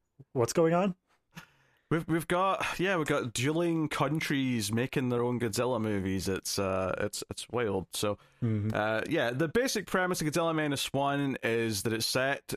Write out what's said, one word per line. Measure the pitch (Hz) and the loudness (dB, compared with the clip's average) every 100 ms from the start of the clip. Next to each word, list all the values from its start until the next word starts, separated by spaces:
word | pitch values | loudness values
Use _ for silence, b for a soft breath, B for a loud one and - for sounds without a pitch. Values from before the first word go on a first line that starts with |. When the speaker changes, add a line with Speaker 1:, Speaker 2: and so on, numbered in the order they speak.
| _ - - | _ -20 -6
Speaker 1:
What's | 135 117 | 0 2
going | - 165 | 4 4
on?" | 175 196 - _ _ _ B B B B B _ | 4 2 -2 _ _ _ B B B B B _
Speaker 2:
We've, | 160 156 | -2 0
we've | 165 160 | -2 0
got, | 175 190 175 B - | 2 2 0 B 0
yeah, | 185 180 | 2 2
we've | 147 | 2
got | 147 117 | 0 0
dueling | - 135 160 170 165 151 | -2 0 2 2 2 0
countries | - 139 156 - 139 131 120 101 | 0 0 0 0 0 2 0 0
making | 113 131 147 127 | 0 0 0 0
their | 120 | 0
own | 123 120 | 0 0
Godzilla | 117 101 123 117 | 0 0 0 0
movies. | 110 101 95 95 95 | 0 0 0 0 0
It's, | 92 - - | -2 -2 -2
uh, | 95 92 95 - | 0 0 -2 -2
it's, | 101 - - | -4 -6 -10
it's | - - | -12 -6
wild. | 117 113 95 82 | -2 0 -2 -4
So, | - 104 101 b b | -4 -2 -4 b b
Speaker 1:
Mm-hmm. | 117 107 107 | 0 0 0
Speaker 2:
uh, | 104 107 110 - | 0 0 -2 -2
yeah, | 156 120 | 0 0
the | 127 160 | 0 0
basic | 233 262 214 - | 2 2 -2 -2
premise | 190 185 180 | 0 0 0
of | 156 | 0
Godzilla | 160 165 | 0 2
Minus | 160 151 139 - | 0 0 -2 -2
One | 135 139 143 139 127 | 0 0 0 -2 -2
is | 117 117 113 101 | 0 0 0 0
that | 110 | -2
it's | 113 - | 0 0
set | 131 135 139 - | 0 0 -2 -6